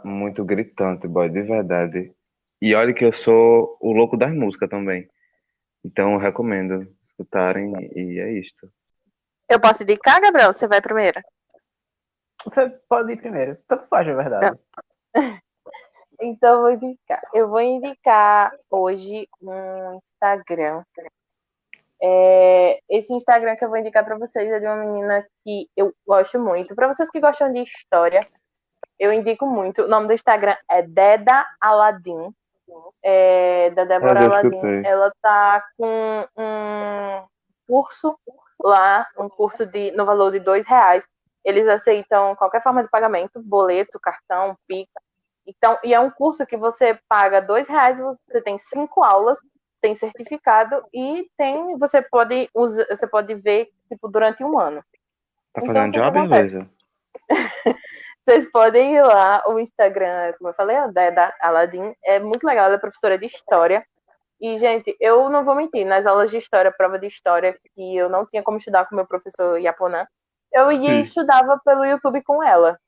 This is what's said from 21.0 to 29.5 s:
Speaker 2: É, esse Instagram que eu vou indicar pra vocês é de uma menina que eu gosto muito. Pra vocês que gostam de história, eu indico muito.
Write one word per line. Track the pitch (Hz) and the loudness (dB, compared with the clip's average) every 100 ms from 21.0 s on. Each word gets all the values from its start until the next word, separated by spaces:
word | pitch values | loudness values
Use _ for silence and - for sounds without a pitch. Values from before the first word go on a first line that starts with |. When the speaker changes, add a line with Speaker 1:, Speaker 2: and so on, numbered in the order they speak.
| 165 _ _ _ _ _ _ _ _ - | -20 _ _ _ _ _ _ _ _ -4
Speaker 2:
É, | 185 185 185 185 185 185 180 185 - | 2 4 6 6 6 6 4 0 -4
esse | 208 214 | -4 -4
Instagram | 247 247 233 226 220 | -8 -2 -2 -2 -6
que | |
eu | 226 | -6
vou | 220 | -6
indicar | 220 214 | -4 -2
pra | 214 214 | -4 -6
vocês | 233 226 214 | -10 -8 -6
é | 214 | -6
de | 214 | -6
uma | 214 | -6
menina | 214 208 202 202 202 _ | -6 -6 -4 -4 -6 _
que | 214 202 - - | -12 -12 -8 -4
eu | 196 - - | -4 -4 0
gosto | 196 233 247 | 0 0 -2
muito. | 226 175 180 202 | -4 -6 -6 -2
Pra | 262 | -2
vocês | 277 330 | -2 -6
que | 320 | 0
gostam | 294 285 277 | 0 0 -2
de | 247 | -4
história, | 247 - - 175 170 185 - _ _ _ _ _ - - | -10 -14 -2 0 2 0 -2 _ _ _ _ _ -20 -4
eu | 202 | -2
indico | 220 214 220 | 0 -2 -4
muito. | 277 | -4